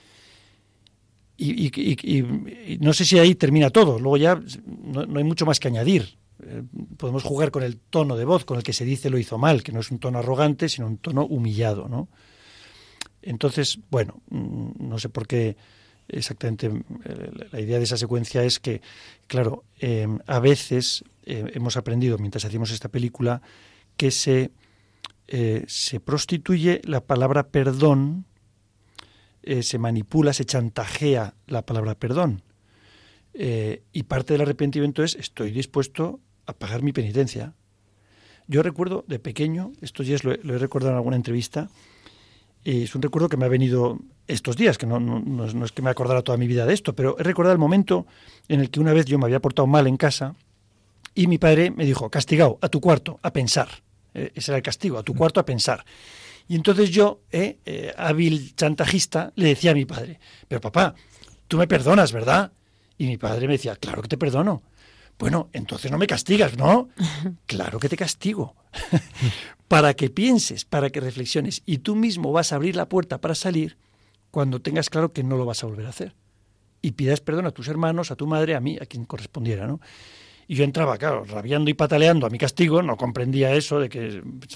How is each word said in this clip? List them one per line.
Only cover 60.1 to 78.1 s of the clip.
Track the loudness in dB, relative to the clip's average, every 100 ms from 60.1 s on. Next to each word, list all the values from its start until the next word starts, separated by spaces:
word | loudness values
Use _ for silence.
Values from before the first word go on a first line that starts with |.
| -14 -20 -20 -8
"Pero | -8
papá, | -2 2 2 0 -20 -20 -20 -20 _
tú | 0
me | 4
perdonas, | 4 6 6 6
¿verdad?". | 2 2 2 2 -6 _ _ _ _
Y | -4
mi | -2
padre | -2 -2 0
me |
decía, | 0 -2 -8
"Claro | -8 -8
que | -6
te | -2
perdono". | 0 2 2 0 -6 _ -20 -20 -20 _
"Bueno, | -2 0 -2
entonces | -8 -8 -8 -4
no | 0
me | 0
castigas, | -2 0 2 4 2
¿no?". | 4 4 2 -4
<laughs> | -4 -2 -8 -10 _
"Claro | -6 -6 -4
que | -4
te | -2
castigo". | -6 -4 -4 -4 -8 _ _
<laughs> | -14 0 0 -2 -2 -2 -2 -12 -20 _
"Para | 4 6
que | 4 -2
pienses, | 0 2 4 2 -6 -4
para | -2 -2
que | -4
reflexiones, | -8 -8 -4 -2 -2 -6 -4
y | -4
tú | -2 0
mismo | 0 0 0
vas | 0 0
a | 0
abrir | -2 -2
la | 0
puerta | 0 -2 -4
para | -4 -2
salir | -2 -2 -2 -8 _ _ _ _ _
cuando | -2 -2 -2
tengas | -2 -2 -2
claro | 0 -2
que | -2
no | -2 -2
lo | -2
vas | -4
a | -8
volver | -8 -10
a |
hacer. | -10 -12 -12 _ _ _ _ _ _
Y | -8
pidas | -2 0 0
perdón | -2 -2 -4
a |
tus | -6 -8
hermanos, | -2 0 0 -4